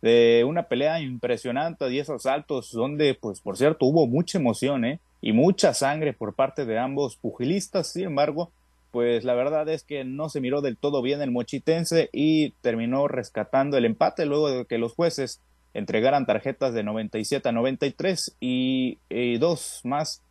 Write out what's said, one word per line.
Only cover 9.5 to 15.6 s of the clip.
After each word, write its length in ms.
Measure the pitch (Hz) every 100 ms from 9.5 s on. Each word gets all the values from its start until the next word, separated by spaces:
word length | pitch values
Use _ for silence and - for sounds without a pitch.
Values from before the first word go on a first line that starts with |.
| 156 156
es 140 | 156
que 200 | - 147
no 240 | 131 135 156
se 140 | 147
miró 180 | 127 139
del 160 | 143 113
todo 260 | 143 143
bien 200 | 123 143
el 100 | 139
mochitense 760 | 123 - 139 131 160 165 165 147
y 380 | - 147 156 151 -
terminó 480 | 123 113 117 131 -
rescatando 680 | 127 117 - 104 131 143 139
el 80 | 117
empate 400 | 110 156 - 156
luego 260 | 143 151
de 140 | 127 120
que 120 | 117
los 160 | 117
jueces 460 | - 170 160 131 - _ _